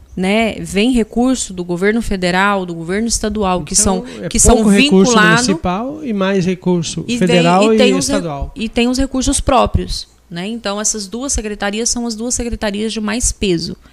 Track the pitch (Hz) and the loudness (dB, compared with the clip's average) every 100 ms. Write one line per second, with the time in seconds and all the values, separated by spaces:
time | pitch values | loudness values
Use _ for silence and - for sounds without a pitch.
0 | - - 185 208 226 - 165 180 233 247 | -14 -4 0 2 0 -2 -4 0 2 2
1 | 220 220 254 254 - 185 175 175 196 226 | 0 0 0 0 -4 -8 -6 -2 0 0
2 | 214 196 180 180 202 202 180 165 165 196 | -2 -2 0 2 2 0 -4 -8 -6 -4
3 | 226 - 220 208 190 180 147 190 214 185 | -2 -2 -2 -2 0 -2 -2 0 0 0
4 | 247 - 180 - - 233 220 202 - 190 | -4 -10 -6 2 4 6 6 6 6 6
5 | 247 226 214 226 247 170 180 180 254 302 | 6 6 6 4 2 0 -2 -4 -6 -8
6 | 294 208 190 196 180 185 180 180 160 - | -6 -2 0 0 0 -2 0 -2 -2 -6
7 | - 233 185 175 170 180 214 220 247 - | -6 0 2 4 4 4 4 4 4 2
8 | 262 - 170 139 135 - 220 - 240 254 | 0 -2 -4 -6 -8 -6 -4 0 0 0
9 | 269 269 254 285 - 254 208 185 180 - | -2 -2 -2 -2 2 2 2 0 -2 -8
10 | - _ - 170 190 233 208 202 214 220 | -10 _ -14 -10 -8 -6 -6 -4 -4 -4
11 | 196 226 277 - 214 202 202 214 226 240 | -8 -8 -4 -4 -6 -4 -4 -2 -4 -4
12 | 233 214 240 233 240 220 220 202 220 214 | -6 -6 -6 -4 -6 -6 -4 -4 -4 -4
13 | 214 220 - - 202 170 170 180 - | -4 -4 -4 -2 0 0 -4 -12 -16